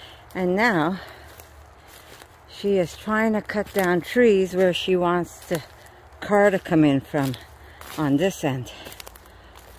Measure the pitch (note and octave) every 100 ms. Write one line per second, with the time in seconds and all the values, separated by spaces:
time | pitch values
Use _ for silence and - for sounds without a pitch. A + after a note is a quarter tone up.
0 | - - - - F#3 F#3 A#3 F#3+ D#3 F#3
1 | - - - - - - - - - -
2 | - - - - - - G3+ G3 E3+ -
3 | - G#3+ A3 G#3+ - G#3+ G3+ - F#3 B3
4 | - B3 A#3+ G3 F#3 F3+ F#3 E3+ - F#3
5 | F3 F3 E3 - - E3+ - - - -
6 | - - - G#3 G3+ F#3+ - E3 D3+ C#3
7 | C3+ D#3 C3+ B2+ - - - - - -
8 | D3+ C#3 F#3 F3+ D#3 C3 B2 - - -
9 | - - - - - - -